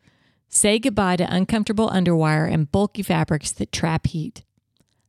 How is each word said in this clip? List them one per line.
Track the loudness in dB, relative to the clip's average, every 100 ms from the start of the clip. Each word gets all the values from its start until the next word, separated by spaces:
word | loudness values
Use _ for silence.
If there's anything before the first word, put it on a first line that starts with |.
| _ _ _ _ _
Say | 0 2 2
goodbye | 0 0 0 0
to | 0
uncomfortable | 0 0 -2 -2 0 0
underwire | 2 2 2 2 2 0
and | 0 0
bulky | 0 0 -2
fabrics | -2 0 0 -2 -4
that | -8 -6
trap | -4 -2 0 -2
heat. | -4 -8 -12 -20 _ _ _ _ _